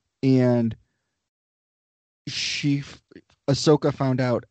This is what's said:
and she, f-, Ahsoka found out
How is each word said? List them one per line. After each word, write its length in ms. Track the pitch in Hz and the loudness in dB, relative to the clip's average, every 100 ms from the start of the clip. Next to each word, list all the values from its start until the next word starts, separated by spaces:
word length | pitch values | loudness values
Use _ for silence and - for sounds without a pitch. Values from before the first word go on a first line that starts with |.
| _ _ | _ _
and 520 | 135 131 123 120 113 113 _ _ _ _ _ _ _ _ _ _ _ _ _ _ - | 0 2 2 2 -2 -6 _ _ _ _ _ _ _ _ _ _ _ _ _ _ -12
she, 520 | - - - 143 143 | -8 -6 -4 -2 -2
f-, 220 | - - _ - - _ - | -6 -18 _ -20 -20 _ -4
Ahsoka 460 | 135 160 147 143 | 0 2 2 2
found 260 | - 135 127 | -2 -2 0
out 240 | 123 117 - | 0 -2 -4